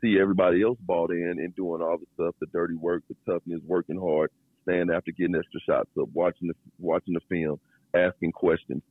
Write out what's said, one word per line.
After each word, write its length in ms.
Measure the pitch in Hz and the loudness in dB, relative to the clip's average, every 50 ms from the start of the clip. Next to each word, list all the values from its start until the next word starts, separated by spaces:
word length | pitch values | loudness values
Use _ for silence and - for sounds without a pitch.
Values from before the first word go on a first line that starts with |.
see 180 | - 113 101 95 | 0 2 4 4
everybody 440 | 95 98 95 95 92 90 87 90 | 4 4 4 4 4 4 4 4
else 160 | 104 113 123 120 | 4 2 0 -2
bought 300 | 95 87 90 85 85 82 | -4 -2 0 0 0 0
in 260 | 87 87 87 85 90 78 | -2 -2 -2 -4 -4 -4
and 160 | 78 90 87 | -6 -6 -6
doing 260 | - 92 87 82 80 | -6 -4 -4 -4 -2
all 160 | 85 82 85 82 | -2 -2 -2 -4
the 80 | 78 - _ | -6 -8 _
stuff, 200 | - 85 85 - - | -4 -4 -4 -4 -6
the 60 | 80 | -8
dirty 300 | 78 - 87 87 85 85 | -6 -4 -2 -2 -2 -2
work, 260 | 80 80 85 87 85 - - | -4 -2 -2 -2 -2 -4 -8
the 80 | - - _ - | -16 -10 _ -4
toughness, 300 | 92 87 - 85 85 82 73 | -4 -4 -4 -6 -8 -8 -4
working 320 | 76 92 87 82 - 80 92 | -2 -2 -2 -2 -2 -6 -4
hard, 320 | 92 87 78 78 78 76 - _ _ _ _ _ | -2 0 2 2 0 0 -4 _ _ _ _ _
staying 280 | _ - 90 87 87 87 | _ -2 0 0 2 0
after 200 | 85 87 - 85 | 0 -2 -4 -6
getting 240 | 82 - 90 85 87 | -4 -2 -2 0 0
extra 240 | 80 73 - - - - - | -2 -4 -6 -10 -6 -2 0
shots 220 | 73 65 - - - - | 0 0 0 -2 -4 -4
up, 80 | 69 - | -4 -2
watching 340 | 69 82 87 90 85 - 90 | -2 0 0 0 0 -2 -4
the, 80 | 85 82 - _ - - - | -6 -6 -8 _ -20 -18 -8
watching 360 | 87 85 80 90 - - 87 | -4 -2 -2 -2 -2 -2 -4
the 60 | 82 - - | -4 -4 -4
film, 300 | 92 85 80 78 73 - _ _ _ _ _ _ - | -4 -2 -2 -2 -4 -6 _ _ _ _ _ _ 0
asking 360 | 87 90 90 90 - 85 82 | 2 2 2 0 -2 -4 -4
questions, 500 | - - - 87 80 82 - - 64 67 - _ | -2 0 2 2 2 2 -2 -6 -8 -8 -8 _